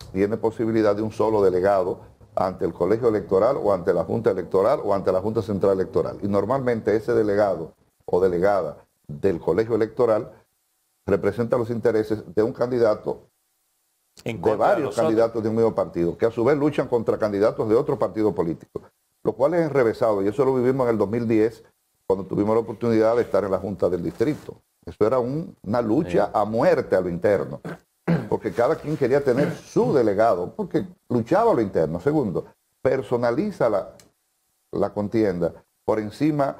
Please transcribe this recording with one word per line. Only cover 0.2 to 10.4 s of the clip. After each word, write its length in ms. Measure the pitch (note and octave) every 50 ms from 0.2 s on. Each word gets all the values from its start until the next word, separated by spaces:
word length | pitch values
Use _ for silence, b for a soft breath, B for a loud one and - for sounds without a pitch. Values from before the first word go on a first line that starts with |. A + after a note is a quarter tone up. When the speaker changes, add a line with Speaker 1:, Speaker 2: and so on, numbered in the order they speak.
| G2+ G2+ A2+
Speaker 1:
posibilidad 580 | A2+ A2+ A2+ A2 - A#2 A2 A2+ A2+ G#2+ G#2 G#2
de 60 | G#2 A2
un 80 | G#2+
solo 320 | G#2+ - G#2 A2 A2 G#2 G2
delegado 560 | F#2 F2+ F2+ F2+ G2 G2+ F#2+ F2+ F#2 - - B B B _ - - -
ante 280 | - F#2 F#2+ F#2 - F#2+
el 80 | F2 -
colegio 360 | - E2+ F2+ A2 A#2 B2+ A2+
electoral 480 | G#2+ G2+ F#2 - G2 F#2+ G#2+ B2 C#3 -
o 100 | - G#2 G2
ante 200 | F2+ E2+ G2 F2
la 100 | E2+ E2
Junta 260 | F2+ G#2+ A#2 A2 A#2
Electoral 480 | F#2+ F#2 E2+ - - F#2 G2 A2+ D3 - -
o 100 | G2+ G2
ante 160 | G2 E2+ G2
la 80 | F#2 F#2
Junta 200 | F#2+ A2 A2 A#2 G2+
Central 300 | A2 G2+ F2+ F#2 G2 G2
Electoral. 440 | F#2+ F#2 E2+ - F2+ D#2 B1 - - -
Y 40 |
normalmente 680 | G2+ G2+ G2+ G2 G#2 C3 C#3 B2+ B2 A#2+ A2 - G#2+ G#2+
ese 180 | A2+ A2+ B2 A#2+
delegado 600 | A#2 G#2+ G#2 G2+ G#2 G#2 G2 F2+ D#2+ D#2+ - - _ _ _ _ _ _
o 140 | - - F2+
delegada 560 | F#2+ F#2 F2 E2+ F2+ G2+ G2+ F#2+ E2+ D2 C#2+ - - _ _ _ _
del 320 | - D2 D2 - G2 F2 D#2+
colegio 360 | - - E2 G2+ A2 A2+ A#2
electoral 560 | G#2 A2 G#2+ - - B2 A2+ G#2+ A2 B2+ - - -